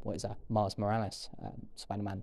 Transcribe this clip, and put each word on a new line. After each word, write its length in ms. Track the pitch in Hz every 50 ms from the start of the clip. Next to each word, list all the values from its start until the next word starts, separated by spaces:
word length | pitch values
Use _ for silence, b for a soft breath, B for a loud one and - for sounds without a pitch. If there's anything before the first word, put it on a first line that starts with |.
| -
what 120 | 104 -
is 60 | -
that, 160 | - 104 101 - - -
Miles 300 | 113 107 104 98 - -
Morales, 500 | 104 101 110 113 107 95 - - - - - - -
um, 220 | - - - - - -
Spider-Man 460 | - - - 98 104 104 101 98 98